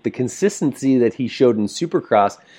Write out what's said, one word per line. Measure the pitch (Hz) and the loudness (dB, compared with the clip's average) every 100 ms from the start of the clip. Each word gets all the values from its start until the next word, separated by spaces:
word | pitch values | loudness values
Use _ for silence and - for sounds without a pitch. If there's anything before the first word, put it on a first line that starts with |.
the | 113 | -6
consistency | - 123 - 202 - 151 - 135 131 | -4 -6 -2 -4 -2 -4 -2 0 2
that | 117 | 2
he | - 120 | 0 -6
showed | - 127 110 | 2 2 2
in | 104 | -2
Supercross | - 170 180 - 110 101 - _ | -4 -4 -4 0 2 2 -2 _